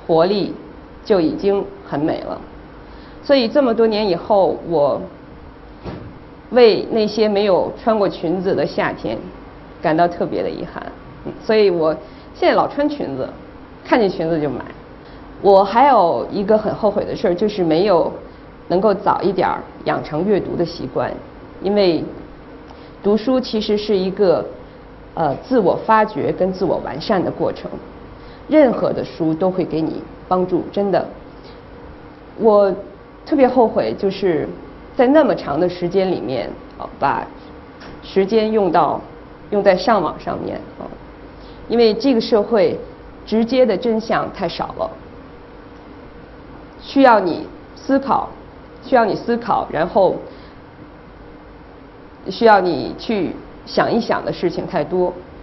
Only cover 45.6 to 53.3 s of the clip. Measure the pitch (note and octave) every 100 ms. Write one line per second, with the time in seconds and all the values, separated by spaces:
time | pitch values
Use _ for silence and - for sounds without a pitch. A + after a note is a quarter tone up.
45.6 | - - - - - - - - - -
46.6 | - - - C#4 C4 A3 F3+ C#3+ - -
47.6 | - - - C4+ C4+ A#2+ - - - -
48.6 | - - - B3 G#3+ - - A#3 - -
49.6 | - C#3+ F3 G#3+ F3 C3 - - - -
50.6 | - - - - - - - - - -
51.6 | - - - - - - - - A#3 G3+
52.6 | F3+ C3 G2+ - - G#3+ D3